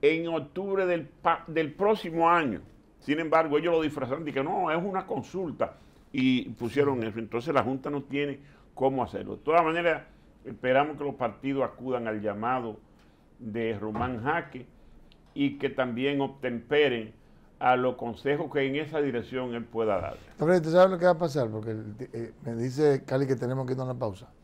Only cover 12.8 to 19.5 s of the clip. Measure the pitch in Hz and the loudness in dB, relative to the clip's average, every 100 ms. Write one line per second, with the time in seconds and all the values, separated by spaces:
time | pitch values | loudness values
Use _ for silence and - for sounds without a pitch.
12.8 | - - - _ _ _ 120 107 113 104 | -18 -20 -20 _ _ _ -8 -4 -2 -2
13.8 | 107 107 123 123 123 165 - 131 123 - | -6 -4 -4 -4 -2 -2 -4 -14 -18 -20
14.8 | - - - - - - 139 139 139 135 | -20 -20 -20 -20 -18 -2 -2 0 -4 0
15.8 | 127 117 139 143 135 135 131 120 117 147 | -2 0 0 0 -2 -2 -6 -6 0 4
16.8 | 147 120 110 - - - - - 127 127 | 4 2 -6 -14 -20 -20 -20 -2 2 4
17.8 | 127 120 117 110 135 147 156 147 135 139 | 2 -2 -8 -4 -2 -2 0 -2 0 -2
18.8 | 151 156 143 120 110 127 127 | -4 -2 0 -2 -4 -6 -4